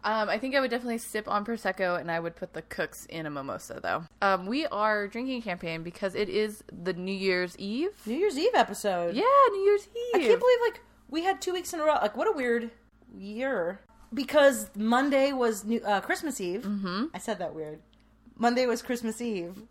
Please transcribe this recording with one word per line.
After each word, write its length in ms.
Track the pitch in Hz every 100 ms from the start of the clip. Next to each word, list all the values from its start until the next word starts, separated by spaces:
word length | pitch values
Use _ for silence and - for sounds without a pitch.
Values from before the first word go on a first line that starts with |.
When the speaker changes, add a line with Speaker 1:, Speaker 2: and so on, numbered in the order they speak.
Speaker 1:
Um, 260 | 208 220 208
I 80 | 208
think 160 | 262
I 60 | 277
would 100 | 262
definitely 300 | 233 240 233
sip 280 | - 214 214
on 160 | 208
Prosecco, 560 | 208 226 190 190 185 175
and 120 | 170
I 80 | 165
would 160 | 170 170
put 180 | 180
the 80 | 160
Cooks 460 | - - 160 - -
in 180 | 165 156
a 60 |
mimosa, 480 | 143 139 - - -
though. 220 | 87 113 165 _
Um, 240 | 196 190 185
we 220 | 269 320
are 400 | 202 214 208 202
drinking 340 | 226 262 254
champagne 400 | 226 175 170 160
because 320 | 165 - 196
it 160 | - 214
is 340 | 208 214 214 -
the 220 | - 175
New 200 | 180 185 196
Year's 420 | 190 180 180 -
Eve. 320 | 196 233 359 - 214
Speaker 2:
New 80 | 262
Year's 220 | 403 277
Eve 140 | 403
episode. 600 | 392 220 202 208 180 175 208
Speaker 1:
Yeah, 80 | 466 554 508
New 100 | 392
Year's 260 | 392 403 -
Eve. 340 | 466 480 427
Speaker 2:
I 60 | 262
can't 120 | 480
believe, 200 | 494 480
like, 180 | 466 - - _ -
we 140 | 311
had 180 | 359 381
two 120 | -
weeks 200 | 359 349
in 60 | 339
a 40 |
row. 100 | 302 294
Like, 200 | - 220
what 120 | 370
a 40 |
weird 380 | 339 247 233 233 - _ _ - 196
year. 640 | 196 214 262 226 165 196 _ - -
Because 560 | 233 269 294 277 226 214 202
Monday 580 | 220 240 285 269 269
was 320 | 269 240 208 202
New, 160 | 233
uh, 200 | 202 202
Christmas 380 | - 370 311 -
Eve. 220 | 180 196
Speaker 1:
Mm-hmm. 440 | 208 202 190 185 302
Speaker 2:
I 60 | 185
said 220 | - 190
that 160 | 165 160
weird. 240 | 151 156 _ _ _ _ - -
Monday 300 | 233 247 254
was 160 | 240
Christmas 360 | - 240 226 220
Eve. 420 | 240 202 170 190 220